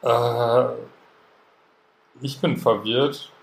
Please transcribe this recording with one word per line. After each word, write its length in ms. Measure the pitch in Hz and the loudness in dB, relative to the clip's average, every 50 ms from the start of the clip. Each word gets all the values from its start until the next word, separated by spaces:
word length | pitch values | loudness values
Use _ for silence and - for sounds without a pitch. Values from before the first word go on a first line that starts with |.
äh, 640 | - 123 117 120 120 120 117 120 120 117 117 127 123 120 113 - - - - _ _ _ _ _ _ _ _ _ _ _ _ _ _ _ _ _ _ _ _ _ _ _ _ 120 | 2 2 2 2 2 0 0 0 0 4 4 2 2 2 -4 -8 -14 -18 -20 _ _ _ _ _ _ _ _ _ _ _ _ _ _ _ _ _ _ _ _ _ _ _ _ -12
ich 200 | 131 139 - - | -10 -10 -6 -4
bin 160 | - 160 131 | -2 -2 -2
verwirrt 760 | - - 120 110 101 107 110 117 127 143 147 143 - - - - - | 2 2 2 2 2 -2 -2 0 0 0 0 -2 -8 -16 -20 -20 -20